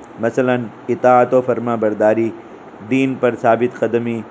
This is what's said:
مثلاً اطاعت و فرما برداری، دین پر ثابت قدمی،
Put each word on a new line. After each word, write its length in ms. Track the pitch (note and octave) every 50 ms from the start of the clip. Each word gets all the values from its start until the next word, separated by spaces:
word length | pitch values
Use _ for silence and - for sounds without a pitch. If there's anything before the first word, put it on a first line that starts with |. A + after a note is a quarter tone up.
| - - - -
مثلاً 440 | G#2+ A#2 A#2 C3+ B2+ B2+ B2+ B2 A#2+ G#2 - - - -
اطاعت 440 | A#2+ A#2+ - B2 B2+ B2 B2 B2 B2+
و 80 | B2+
فرما 340 | B2 B2+ A#2 A2 A#2 A#2+ A#2
برداری، 540 | A2+ G#2+ G#2+ G#2+ G2+ A2 G#2+ A2 A2+ A2+ A2 F#2 - - - - - - - - - G#2 G#2+
دین 260 | B2+ C3+ C3+ C3+ C3 B2
پر 160 | B2 A#2+ A2+ G#2+
ثابت 380 | - A#2+ A#2 A2+ B2 B2 B2+ -
قدمی، 420 | A#2 A2 A2 A#2 A#2 A#2+ A#2 A2+ G#2+ -